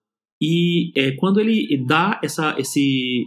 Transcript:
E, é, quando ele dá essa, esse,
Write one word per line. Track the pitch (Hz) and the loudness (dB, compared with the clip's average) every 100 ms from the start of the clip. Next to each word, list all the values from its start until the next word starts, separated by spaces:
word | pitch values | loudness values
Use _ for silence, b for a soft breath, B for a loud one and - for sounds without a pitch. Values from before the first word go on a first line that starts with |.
| _ _ _ _ | _ _ _ _
E, | 156 170 170 170 170 | 0 2 2 2 0
é, | 143 135 | -2 -2
quando | 135 185 202 | 0 0 2
ele | 220 220 - 139 | 2 0 0 -2
dá | 127 156 190 - | 0 2 2 -2
essa, | 147 - 156 - | -4 -4 -4 -4
esse, | 131 147 139 135 127 123 | -4 0 0 0 0 -2